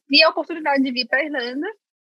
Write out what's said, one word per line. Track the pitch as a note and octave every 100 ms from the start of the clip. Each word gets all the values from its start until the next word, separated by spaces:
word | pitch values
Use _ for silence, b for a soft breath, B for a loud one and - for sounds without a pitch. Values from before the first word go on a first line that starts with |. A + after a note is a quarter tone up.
| -
vi | C#4+
a | D#4+
oportunidade | D#4+ D4 E4+ D#4 C#4
de | C4+
vir | B3 B3
pra | C4
Irlanda. | D4+ C#4+ A#3+ C4 F#4+ A4 _ _